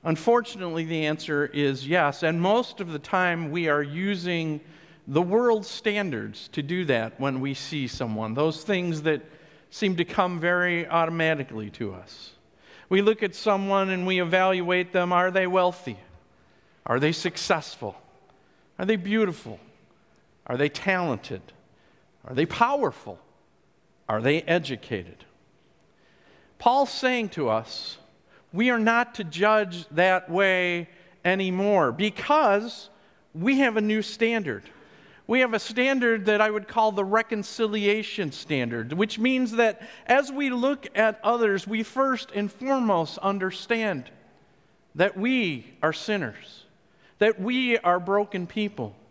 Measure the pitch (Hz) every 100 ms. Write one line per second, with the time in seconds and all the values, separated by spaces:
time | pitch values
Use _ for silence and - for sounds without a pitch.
0 | 165 156 233 240 233 196 180 165 160 165
1 | 151 156 - 147 147 147 143 131 135 175
2 | 147 139 165 170 180 226 247 - 180 151
3 | - 190 180 170 160 170 165 147 143 151
4 | 196 196 175 175 160 151 - - - -
5 | - 139 180 214 240 220 190 - 214 208
6 | 196 120 107 104 - - 143 180 170 120
7 | 113 - 139 131 135 135 - 156 127 -
8 | 120 107 110 113 156 156 - 190 180 160
9 | 156 151 - - - - _ - 202 180
10 | 175 - 180 175 170 180 180 170 151 165
11 | 165 165 160 156 127 110 107 - 107 92
12 | 92 - - - _ _ - - - 190
13 | 202 220 202 - 220 196 196 196 190 185
14 | 180 185 175 185 185 185 175 180 180 185
15 | 180 180 185 185 180 185 180 175 - 101
16 | - - _ _ _ _ _ _ - 123
17 | 151 160 180 - - 170 - - 110 -
18 | _ _ _ _ _ _ _ - 185 214
19 | 180 220 208 160 - 101 - _ _ _
20 | _ _ _ _ - 123 147 - 196 185
21 | 170 113 - 92 - - _ _ _ _
22 | _ _ - 127 165 - 233 285 208 -
23 | - 87 _ _ _ _ _ _ _ _
24 | - 110 120 156 - 175 139 123 - 104
25 | 90 - - _ _ _ _ _ _ _
26 | _ _ _ _ _ _ 240 262 277 -
27 | 254 247 214 - 127 110 113 - - -
28 | - _ _ - _ 170 240 240 220 233
29 | 240 - 180 160 208 214 202 175 165 151
30 | 185 185 180 170 196 185 180 175 165 -
31 | - _ 180 190 190 185 202 202 139 120
32 | 208 202 - 294 269 202 233 - - _
33 | _ _ _ 160 196 269 262 220 214 214
34 | 208 - 226 233 170 107 - - - -
35 | - - - 240 254 220 - 226 254 269
36 | 240 226 196 208 214 214 202 233 220 202
37 | 190 214 220 214 202 - 220 214 202 214
38 | 208 - 165 - - 143 120 117 117 160
39 | 214 - 240 262 247 226 226 - - -
40 | - 262 277 269 277 247 254 277 - 196
41 | 220 214 208 240 220 196 185 220 220 -
42 | 269 247 - 202 202 - 254 269 226 185
43 | 156 - 190 196 185 185 - 233 220 156
44 | 123 - _ _ _ _ _ _ _ 151
45 | 190 185 226 262 196 131 104 - 156 156
46 | - 208 131 - - - - _ _ _
47 | _ _ 214 214 196 247 254 233 175 180
48 | 180 202 208 190 175 - 208 208 110 95
49 | -